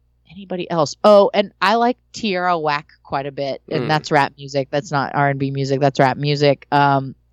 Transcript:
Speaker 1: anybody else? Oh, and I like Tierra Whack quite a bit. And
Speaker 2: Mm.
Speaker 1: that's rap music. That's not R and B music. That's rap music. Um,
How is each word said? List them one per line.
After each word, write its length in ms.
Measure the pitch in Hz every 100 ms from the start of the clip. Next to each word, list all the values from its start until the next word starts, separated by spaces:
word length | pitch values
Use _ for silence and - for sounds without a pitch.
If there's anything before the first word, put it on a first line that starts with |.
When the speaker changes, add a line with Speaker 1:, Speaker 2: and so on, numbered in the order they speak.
| _ _ _
Speaker 1:
anybody 400 | 170 190 185 175
else? 240 | 170 147 -
Oh, 260 | 208 208 196
and 180 | 190 208 -
I 140 | 185 226
like 220 | 233 254 _
Tierra 440 | - 220 180 180 175
Whack 300 | 151 147 156 _
quite 220 | - 143 139
a 80 |
bit. 280 | 135 139 131 -
And 140 | 156
Speaker 2:
Mm. 40 | 120
Speaker 1:
that's 220 | 156 -
rap 200 | 156 139 -
music. 320 | 139 139 131
That's 180 | 147 -
not 220 | 147 127
R 160 | - 143
and 80 | 139
B 120 | 139
music. 300 | 139 135 135
That's 180 | 143 -
rap 160 | 135 127
music. 520 | 143 143 143 135 -
Um, 440 | 143 143 139 135 - _